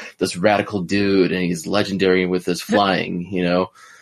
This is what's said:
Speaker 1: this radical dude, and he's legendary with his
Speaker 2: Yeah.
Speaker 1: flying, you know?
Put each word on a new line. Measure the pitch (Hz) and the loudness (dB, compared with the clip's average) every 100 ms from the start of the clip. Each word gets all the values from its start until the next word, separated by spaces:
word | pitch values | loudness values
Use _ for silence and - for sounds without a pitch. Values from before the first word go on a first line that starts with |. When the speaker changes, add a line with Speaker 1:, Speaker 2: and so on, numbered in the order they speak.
| - - | -12 -4
Speaker 1:
this | 90 87 | -4 0
radical | 104 101 - 101 | 2 2 0 -4
dude, | 85 101 101 98 87 | -2 0 2 2 2
and | 92 | 2
he's | 87 87 - | -2 -4 -2
legendary | 98 98 95 95 92 90 | -2 0 0 2 2 2
with | 92 | -2
his | 90 87 - | -2 -4 0
Speaker 2:
Yeah. | 104 | 2
Speaker 1:
flying, | 98 87 90 90 90 | 2 0 -2 -6 -6
you | 92 | -2
know? | 87 90 92 - - - | 0 0 0 -6 -20 -20